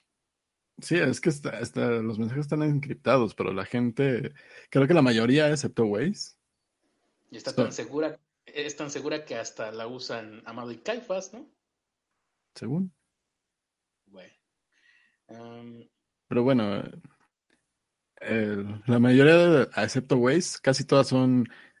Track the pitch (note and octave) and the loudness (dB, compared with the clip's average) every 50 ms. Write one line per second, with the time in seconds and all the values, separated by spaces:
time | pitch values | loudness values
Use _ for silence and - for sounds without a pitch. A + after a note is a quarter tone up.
0 | _ _ _ _ _ _ _ _ _ _ _ _ _ _ _ - - - E3 F3 | _ _ _ _ _ _ _ _ _ _ _ _ _ _ _ -14 -6 -2 0 0
1 | D#3+ C3 A#2+ - - E3 D3 D3 C#3+ C#3+ A#2+ G#2+ A#2 - - B2 B2 B2 A#2 A2+ | 2 0 -2 0 0 -2 -2 -2 -4 -10 -8 -8 -10 -8 -4 -4 -2 0 0 -2
2 | A2 A2+ A2+ G#2 A2+ A2 B2+ C#3+ D3+ C#3+ D#3 D3+ D3+ D3+ D3 C#3 D3 - - - | -2 -4 -4 -4 -4 -4 -4 -6 -6 -4 -2 -2 0 0 0 -2 -4 -6 -10 -4
3 | - A#2 B2 C3+ A#2 G2 - - F#2+ G2 F#2+ F#2+ F#2+ - - A#2+ B2 A#2+ A2+ - | 0 2 2 2 2 0 -2 -4 -4 -4 -4 -6 -6 -6 -4 -2 -2 -2 0 0
4 | C#3 C#3 B2+ A2 - - - - - - - - - _ - C#3 C#3 C3 F3 E3 | 0 0 0 -2 -4 -8 -12 -16 -20 -20 -20 -20 -10 _ 2 2 4 6 6 6
5 | C3+ B2 A#2 A2+ A2+ A#2+ C3 D3+ D3+ D3 D3+ D3 C3 A2+ - - A#2 G#2 G2+ G#2 | 6 6 4 4 4 4 4 4 4 2 2 0 -4 -4 -2 0 0 0 0 -2
6 | C3 F#3 G#3+ - - - _ _ _ _ _ _ _ _ _ _ _ _ _ _ | -2 -4 -4 -6 -10 -16 _ _ _ _ _ _ _ _ _ _ _ _ _ _
7 | _ _ _ _ _ _ A#2+ A2 - C3 - C3+ A#2+ A2 - - A#2 A2+ C#3 D3+ | _ _ _ _ _ _ -20 -16 -14 -6 -2 -2 -2 -2 -4 -8 -10 -8 -6 -6
8 | D#3 D3+ D3+ - _ _ _ _ _ - - C#3+ D3 D3 D3 - D#3 C#3+ C3+ C#3 | -6 -6 -8 -12 _ _ _ _ _ -14 -12 -10 -10 -10 -10 -10 -10 -10 -10 -10
9 | C3 D3 D3+ D3+ D3+ - C3 A#2 A2 - - - A#2 G#2+ A2 A2+ A2+ A#2 A#2+ - | -8 -8 -8 -8 -8 -10 -10 -10 -10 -12 -12 -12 -12 -10 -10 -10 -12 -12 -12 -12
10 | - - B2+ A#2 A2 G#2+ G#2+ A2 - A#2 A#2 B2 A#2+ A#2+ A#2 A#2 - G#3+ A#3 A#3+ | -12 -12 -10 -12 -12 -14 -18 -20 -20 -16 -14 -14 -12 -12 -14 -12 -10 -10 -10 -8
11 | A#3 - F#3 F#3+ F#3+ - - A#3+ D#4 - _ _ _ _ _ _ _ _ _ _ | -8 -8 -8 -8 -8 -12 -16 -20 -20 -20 _ _ _ _ _ _ _ _ _ _
12 | _ _ _ _ _ _ _ _ _ _ _ - - A2+ C#3 F3+ F#3+ F#3 - _ | _ _ _ _ _ _ _ _ _ _ _ -12 -10 -6 -6 -6 -6 -8 -10 _
13 | _ _ _ _ _ _ _ _ _ _ _ _ _ _ _ _ _ _ _ _ | _ _ _ _ _ _ _ _ _ _ _ _ _ _ _ _ _ _ _ _
14 | _ G2 G2 F#2 F2+ F#2 _ _ _ _ _ _ _ _ _ _ _ _ _ _ | _ _ -20 -20 -20 -20 _ _ _ _ _ _ _ _ _ _ _ _ _ _
15 | _ _ _ _ _ - A2+ A2+ A#2 A#2 A#2 A#2 A#2+ A#2+ A#2 A#2 A#2 _ _ _ | _ _ _ _ _ -20 -20 -18 -18 -18 -18 -18 -18 -18 -18 -20 -20 _ _ _
16 | _ _ _ _ _ - A#2 A#2+ A#2+ C3 C3+ A#2+ G#2+ G2+ G2 G2+ - - - E3 | _ _ _ _ _ -4 -2 0 2 2 2 2 0 0 -2 -6 -6 -10 -14 -18
17 | - - _ _ _ _ _ _ _ _ _ _ _ _ _ _ _ _ _ _ | -20 -20 _ _ _ _ _ _ _ _ _ _ _ _ _ _ _ _ _ _
18 | _ _ _ - - - A2+ A2+ G#2+ G#2 G#2 G2+ G2+ G2+ G#2 G#2+ - B2 A#2+ A#2+ | _ _ _ -14 -8 -4 -2 -2 -2 -2 -4 -4 -6 -8 -10 -6 -2 0 2 4
19 | A#2+ B2+ B2+ C3 C#3 D3+ E3 F3 F3 F3 E3 C#3 A2+ - - - - A#2+ - C3 | 6 6 8 8 8 8 8 8 6 6 6 4 4 2 0 -2 -2 -2 -2 -2
20 | A2 - C#3+ B2 A#2+ B2+ C3+ B2+ A#2+ - - - - C3+ C3 C3+ C3 - C#3+ C#3 | -2 0 2 2 4 4 2 2 0 -4 -8 -4 0 0 0 0 0 2 4 4
21 | C3+ - C3 B2+ C3 B2+ B2+ B2+ A#2 - - - - - _ _ | 4 4 2 2 4 4 4 2 2 0 -6 -14 -20 -20 _ _